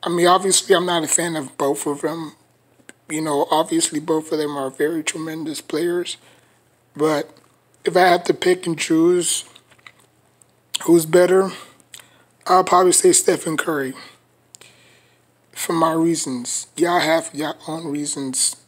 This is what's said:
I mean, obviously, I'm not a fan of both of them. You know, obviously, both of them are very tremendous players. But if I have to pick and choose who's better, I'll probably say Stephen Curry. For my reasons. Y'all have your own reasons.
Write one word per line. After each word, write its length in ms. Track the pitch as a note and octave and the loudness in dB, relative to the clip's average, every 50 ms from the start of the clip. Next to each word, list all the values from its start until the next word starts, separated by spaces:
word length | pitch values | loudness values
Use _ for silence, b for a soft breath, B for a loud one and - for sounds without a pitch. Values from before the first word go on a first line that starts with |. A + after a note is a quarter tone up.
| - | -4
I 40 | F3 | -4
mean, 180 | E3+ F3 E3+ | -2 2 4
obviously, 480 | F#3 F3+ F#3+ F#3+ G3 F#3 - - - G3+ | 4 4 4 4 2 0 0 2 4 2
I'm 120 | F3 F3+ | 2 2
not 180 | F3+ F3 E3+ D#3+ | 0 -2 -2 -2
a 20 | |
fan 300 | C#3+ - - E3 F3 E3 | 0 -2 -2 -2 -2 -4
of 200 | D#3 C#3 C3 - | -6 -8 -10 -6
both 300 | _ C#3+ C#3 C#3+ C#3+ - | _ -2 -2 -2 -2 -4
of 140 | D3+ D3 C#3+ | -6 -6 -4
them. 340 | - D#3 D#3 E3 D#3+ D3+ - _ _ _ _ _ _ _ _ _ _ _ - _ _ _ | -4 -6 -6 -6 -10 -14 -16 _ _ _ _ _ _ _ _ _ _ _ -20 _ _ _
You 120 | D3+ D#3 | -6 -6
know, 260 | D#3 D#3 D3 C#3+ C#3+ - - | -4 -2 0 0 0 0 2
obviously, 480 | D#3 D#3+ - E3+ E3 E3 - - D3+ | 0 0 2 0 0 0 0 -4 -6
both 320 | D3+ E3 D#3+ D#3 D#3 D#3 E3+ | -2 0 -2 -2 0 -2 -4
of 60 | D3+ | -4
them 180 | D3+ D3 D3 | -4 -4 -4
are 120 | C#3+ C3+ C3+ | -6 -6 -8
very 360 | C3 - D3 D3+ E3+ D#3+ D3+ | -4 -2 -2 -2 -2 -2 -6
tremendous 560 | - - F3 D#3+ D#3+ D#3+ D#3+ D#3+ D#3 D3+ - | -6 -8 -8 -8 -10 -10 -8 -8 -8 -10 -10
players. 560 | - _ - D3+ D#3+ F3 F3 F3 F3 - - - b b b b b b b b b b b _ _ _ _ | -10 _ -4 -2 -2 -2 -2 -2 -4 -6 -10 -14 b b b b b b b b b b b _ _ _ _
But 340 | D3 D3 D#3 D#3 C#3+ - - - _ _ _ _ _ _ _ _ _ _ | -2 0 0 0 0 -4 -6 -14 _ _ _ _ _ _ _ _ _ _
if 120 | - E3 | 0 2
I 40 | F3+ F3+ F#3 | 4 6 6
have 160 | F3 E3+ F3 | 4 2 2
to 100 | - E3+ | -2 -2
pick 320 | - - F3+ F#3 F3+ - | 0 2 0 0 0 0
and 100 | E3+ E3 | -6 -6
choose 680 | D3+ - - E3 D#3+ E3 E3+ F3+ F3+ E3+ - - - - - - - _ _ _ _ _ - _ _ _ _ _ _ _ _ _ _ _ _ _ _ _ _ _ - - | -4 -2 0 2 4 4 4 4 2 0 -2 -4 -6 -8 -12 -20 -20 _ _ _ _ _ -20 _ _ _ _ _ _ _ _ _ _ _ _ _ _ _ _ _ -8 2
who's 240 | - E3 F3 D#3+ | 4 4 4 4
better, 460 | D#3+ D#3 F3 F3+ F3 F3+ F#3+ F#3+ F#3+ B B B B B B B _ B B B B B B B B B B _ - | 4 4 4 6 6 6 4 2 0 B B B B B B B _ B B B B B B B B B B _ 2
I'll 160 | - F#3 F3+ | 4 4 4
probably 260 | F#3 - F3+ F#3 F3+ | 4 4 4 4 4
say 220 | F3 - - F#3 E3 | 4 4 4 6 4
Stephen 440 | - - - F#3 D3+ - F3 D#3+ | 6 4 2 0 0 -2 -6 -4
Curry. 380 | C#3+ - - E3 C#3+ C3+ C3 C3+ B B B B B B B _ _ _ _ _ b b b b b b b b b b b b b b b _ _ _ _ _ | -4 -2 -2 -2 -4 -4 -6 -8 B B B B B B B _ _ _ _ _ b b b b b b b b b b b b b b b _ _ _ _ _
For 200 | - - - E3+ | -12 -6 -4 -2
my 200 | E3 D#3+ E3 D#3+ | 0 0 0 2
reasons. 760 | E3 E3 E3+ E3 D#3 - D3 C3 B2 A#2+ A#2+ - - - _ _ | 2 0 0 0 -2 -4 -6 -6 -8 -8 -8 -8 -8 -10 _ _
Y'all 220 | - D#3 F3 F3 F3+ | -2 0 2 2 0
have 320 | D3+ D3+ D#3+ E3 D#3+ - - | 2 2 0 0 -2 -4 -10
your 220 | C#3 D3+ D3+ C#3+ - - - | -8 -8 -8 -8 -10 -10 -12
own 180 | D#3 C#3+ C#3 | -10 -10 -8
reasons. 680 | C#3+ C#3+ D3 D3 C#3+ - C#3+ C#3 C3+ B2+ - - - - - _ | -8 -8 -8 -6 -8 -8 -8 -8 -6 -4 -2 -2 -2 -4 -6 _